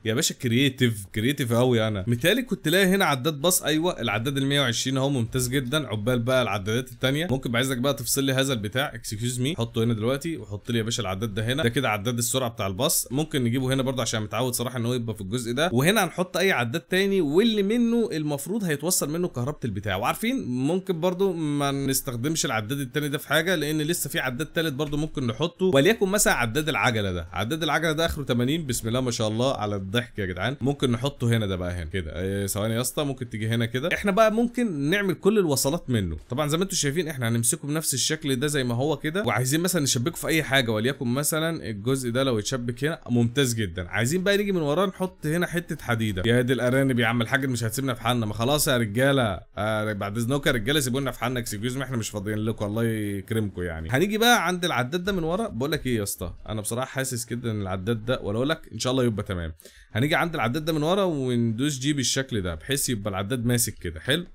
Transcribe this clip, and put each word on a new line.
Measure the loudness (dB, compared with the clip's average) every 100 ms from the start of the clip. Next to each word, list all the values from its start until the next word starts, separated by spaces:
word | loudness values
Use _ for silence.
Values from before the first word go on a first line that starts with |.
يا | 0
باشا؟ | 0 0
كرييتيف، | 0 2 4 4 4 2 2 -6
كرييتيف | -2 0 0 0
قوي. | 4 4 4 2
انا | -2 0
متهيألي | 2 2 2
كنت | 0 -2 0
لاقي | 4 4
هنا | 4
عداد | 4 2 0 0
باص، | 2 2
ايوه | 2 0 0 -2
العداد | -2 0 0 -2
ال | 0
مية | 2
وعشرين | 2 0 -2 0
اهو، | 0
ممتاز | 0 0 -2 0
جدًا. | -2 0 -2 -2
عقبال | -2 0 0
بقى | 2 2
العدادات | 2 -2 -2 -2 -4
التانية. | -4 -2 0 0
ممكن | -2 0
بعايزك | -2 0 0
بقى | 0
تفصل | -2 -2 0
لي | 0
هذا | 0 0
البتاع، | 0 -2 -4 -4
اكسكيوز | -6 -8 -4 -4 -2
مي، | -2 -2
حطه | -2 0
هنا | 0
دلوقتي | 2 0 -2 -4 -8
وحط | -8 -10 -2
لي | -2
يا |
باشا | 0 -4
العداد | -4 -4 -4
ده | -2 -2
هنا. | 2
ده | 2
كده | 2 0
عداد | 0 0 -2
السرعه | 0 0 -2
بتاع | -2 -4
الباص، | 0 0 0 0
ممكن | -2 -2 0
نجيبه | 0 0 0
هنا | 0
برضه | 0 -2
عشان | -2 -2
متعود | -4 -2 -2
صراحه | 0 -4 -2
ان | -2
هو |
يبقى | -2 -2
في | -6
الجزء | -4 -4 -2
ده. | 0 2
وهنا | 4 4 4
هنحط | 2 0 -2 0
اي | 2
عداد | 2 0 -2
تاني، | 0 0 2 2
واللي | 4 4 4 4
منه | 2 4 4 2 2
المفروض | 0 -2 -2 -2 -2
هيتوصل | 0 0 0 0 0
منه | -2 -2
كهربة | -2 -4 -4
البتاع. | -4 -4 -2 0
وعارفين | 0 0 0 -2 -2
ممكن | 0 2 0 0 0
برضه | 0 2 0
ما | 0 -2 0 0
نستخدمش | 0 0 -2 -2 -4 -2 0 0
العداد | -2 -2 -4
التاني | -4 -2 -2
ده | -4
في | 0
حاجه، | 0 2
لان | 0 0 0
لسه | 0 -2 -2
في | -2
عداد | -2 -4 -4
تالت | -2 -2
برضه | -2 -2 -2
ممكن | -2 -2 -2
نحطه، | -2 -4 0 4
وليكن | 6 6 4 2
مثلًا | 4 4
عداد | 4 2 0 0
العجله | 2 2 2 0
ده. | -2 -4
عداد | -4 -4 -2
العجله | 0 0 2
ده | 2 0
اخره | -2
تمانين، | 0 2 2 0 -2
بسم | -2 0
الله | 0
ما | 0
شاء | 0 0
الله | 2 0 0
على | -2 -4 -2
الضحك | -2 -4 -6
يا | -4
جدعان. | -2 -4 0
ممكن | -2 2 0
نحطه | 0 -2 -2 2
هنا | 2 2
ده | -2
بقى | -2
هنا | -4
كده. | -4 -6 -6 -4
إيه، | -2 -2 -2
ثواني | -2 -2
يا | 0
اسطى، | -2 -2
ممكن | -4 -4 -8
تيجي | -4 -2
هنا | 0 0
كده. | 0 -2
احنا | 0 2
بقى | 6 6
ممكن | 6 0 0 -2 0 2
نعمل | 2 2
كل | 2 4 4
الوصلات | 4 2 2 -2 0
منه. | 0 2 -4 -6
طبعًا | -4 0
زي | 0
ما |
انتم | 0 0
شايفين | 0 0 -4
احنا | -2 0
هنمسكه | 2 2 0 -2
بنفس | -2 -2
الشكل | -2 0 -2 0 0
ده | 0
زي | 0
ما | 0
هو | 0 0 0
كده، | -2 -2
وعايزين | 0 0 2 2
مثلًا | 2 2
نشبكه | 2 2 0 -4
في | 0
اي | 0
حاجه، | 4 2 2
وليكن | 2 0 0 -2
مثلًا | 0 0 0 -2 -4 -6
الجزء | -6 -2 0 0
ده | 0
لو | 2 2
يتشبك | 0 -4 -4 -2
هنا | -4 -4 0
ممتاز | 2 4 4 2
جدًا. | 2 -2 -4 -4
عايزين | 0 2 2
بقى | 2 2
نيجي | 2
من | 0
وراه | 2 2 0
نحط | 0 -8 -4 -2
هنا | 0 0
حته | -2 -4 -10
حديده. | -2 0 0 0 2
يا | 4
دي | 4
الارانب | 2 4 4 4 4
يا | 2
عم | 2
الحاج، | 0 0 0
مش | -2
هتسيبنا | -2 -2 -2
في | -2
حالنا. | 0 2 0
ما |
خلاص | 0 2 2 4
يا | 2
رجاله، | 2 2 4 4 2 -2 -8 -4
آه، | -2 0 -2
بعد | -2 -4 -2
اذنكم | 0 0 0
يا |
رجاله | 0 0 0
سيبونا | 0 -2 -2
في | -4
حالنا، | -4 -2
اكسكيوز | -4 -4 -4 -4
مي، |
احنا | -4 -4
مش | -4
فاضيين | -6 -4 -2
لكم، | -2 -2
الله | -2 0
يكرمكم | 0 -2 -4 -6 -2 -2 -2 -4
يعني. | -6 -6 -2
هنيجي | 0 0 2
بقى | 6 6 4
عند | -2
العداد | 0 0 0 -2
ده | -2
من | -2
ورا. | 0 -2 -4
بقول | -4 -2
لك | -2 0
ايه | -2
يا |
اسطى، | -2 -4 -8 -8 -8
انا | -6
بصراحه | -4 -4 -4
حاسس | -4 -4 -4
كده | -6 -6 -4
ان | -4
العداد | -4 -4 -2 -2
ده، | -2 -4
ولا | -2 -2
اقول | -2
لك | -2 -6
ان | -6
شاء | -2
الله | 2
يبقى | 2 0
تمام. | -4 -4 -4 -10 -18 -20 -8
هنيجي | -2 2
عند | 2 0
العداد | 0 0 0
ده | -2
من | 0
ورا | 2 2
وندوس | 2 0 0 2 2 2 -2 0
جي | -2
بالشكل | 0 0 -2 -2 -2
ده، | -2
بحيث | -6 -4 -2 0
يبقى | -2 -2
العداد | -4 -4 -2
ماسك | 0 2 0
كده | -4 -10 -8
حلو | -2 -2 -2